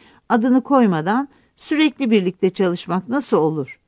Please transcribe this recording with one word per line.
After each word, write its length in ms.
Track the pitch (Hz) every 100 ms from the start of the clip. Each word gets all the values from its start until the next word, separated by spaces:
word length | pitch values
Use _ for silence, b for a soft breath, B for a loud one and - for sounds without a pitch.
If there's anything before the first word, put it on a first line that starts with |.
| b b -
adını 340 | 233 247 254
koymadan 640 | 262 277 226 165 160 226 277 b b b
sürekli 540 | - 302 311 - 262
birlikte 400 | 220 180 180 190
çalışmak 580 | 185 185 175 - 180 190
nasıl 280 | 254 - 202
olur 440 | 156 156 131 -